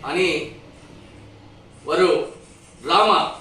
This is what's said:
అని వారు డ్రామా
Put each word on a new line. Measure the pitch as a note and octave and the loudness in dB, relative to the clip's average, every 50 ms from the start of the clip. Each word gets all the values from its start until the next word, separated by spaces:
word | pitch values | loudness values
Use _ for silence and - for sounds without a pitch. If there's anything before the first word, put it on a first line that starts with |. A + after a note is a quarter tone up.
| - | -8
అని | C3+ D3 F3+ F#3 F3 D3+ - - - - - - - - - - - - - - - - - - - - - - - - - - - - - - | -4 -2 0 0 0 0 -2 -6 -10 -14 -18 -20 -20 -20 -20 -20 -20 -20 -20 -20 -20 -20 -20 -20 -20 -20 -20 -20 -20 -20 -20 -20 -20 -20 -14 -6
వారు | C#3+ D#3 E3+ F#3 E3+ D3+ - - - - - - - - - - - - - A#2+ | -4 2 2 4 4 2 0 -2 -6 -12 -20 -20 -20 -20 -20 -20 -20 -20 -12 -4
డ్రామా | D3 E3+ G3+ G#3+ G#3+ G3 - - - - - | 2 2 4 4 4 2 2 0 -4 -8 -14